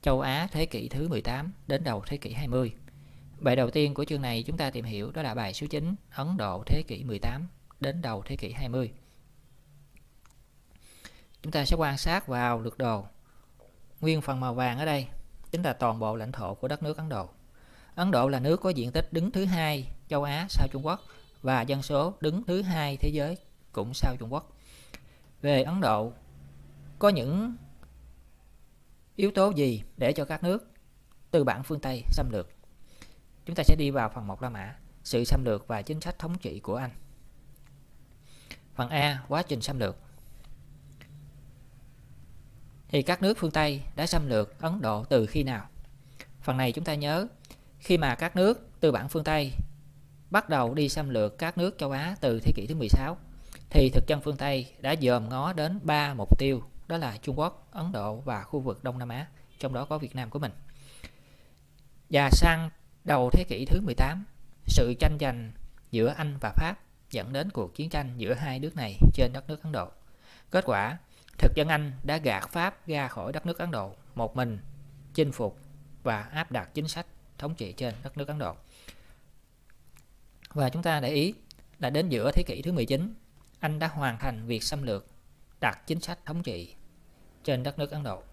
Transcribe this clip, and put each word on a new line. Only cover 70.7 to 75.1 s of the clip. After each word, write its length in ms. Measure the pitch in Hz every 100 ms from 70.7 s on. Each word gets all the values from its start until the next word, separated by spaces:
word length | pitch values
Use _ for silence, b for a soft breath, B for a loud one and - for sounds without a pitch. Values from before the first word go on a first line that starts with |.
| 104 104 165 B B B -
thực 160 | -
dân 140 | - 151
Anh 240 | 151 147 131
đã 120 | 143 156
gạt 320 | 143 98 -
Pháp 380 | 170 180 - -
ra 220 | 147 131
khỏi 240 | - 95
đất 140 | 147 170
nước 120 | 170
Ấn 120 | 170
Độ, 240 | 135 95 98 -
một 220 | - 113 127
mình 220 | 120 107 - - - - -